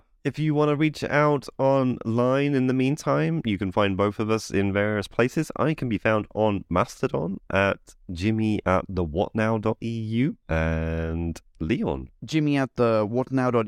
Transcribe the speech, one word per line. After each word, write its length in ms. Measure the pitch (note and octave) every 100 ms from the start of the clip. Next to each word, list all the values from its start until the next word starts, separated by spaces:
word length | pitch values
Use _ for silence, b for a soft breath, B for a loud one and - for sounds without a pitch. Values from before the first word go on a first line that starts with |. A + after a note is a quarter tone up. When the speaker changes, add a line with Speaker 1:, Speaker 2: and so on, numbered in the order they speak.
| - _
Speaker 1:
If 140 | C#3+ C3+
you 160 | D#3
wanna 220 | D3 D3 D3
reach 280 | D#3 D3
out 440 | - C#3+ D3+ C#3+ - -
online 960 | C3+ C3+ B2+ - A2+ A2+ B2+ C3+ C#3+
in 140 | C#3 B2+
the 60 | C3
meantime, 680 | C3 D3+ D3 C#3 D#3+ E3
you 140 | A2+ F#2+
can 140 | G2
find 260 | A2 G2+ F#2
both 220 | G2+ G2+
of 100 | G#2+
us 220 | A2 -
in 200 | G2 G2
various 360 | G2 G#2 G#2+ F#2+
places. 440 | - B2+ - D#3 -
I 160 | C3+
can 160 | D#3 B2+
be 80 | G2+
found 300 | A2+ A2 G2+ G#2
on 280 | G#2+ G2 -
Mastodon 680 | F2+ A2+ - C3 C3+ E3 F#3+ -
at 280 | F#2+ G2 F#2 - - -
jimmy 460 | F2 G2+ A2 A2 G#2+ -
at 200 | F#2 -
the 160 | F2+
what 300 | E2 D#2+ G2+
now 240 | A2 A2 A2+
dot 200 | G#2+ A2
E 80 | A2+
U, 480 | A2+ A2 A2+ C#3+ - -
and 920 | D#2+ D#2+ D#2+ D#2+ E2 D#2+ E2 E2 D#2+ - _
Leon. 500 | D#2+ C3 E3+ C2+ C3 -
Speaker 2:
Jimmy 320 | A#2 D#3 D3+ C#3+
at 120 | C3 -
the 280 | A#2 A2 G#2
what 220 | A#2+ B2+
now 180 | C3 B2+
dot 160 | A#2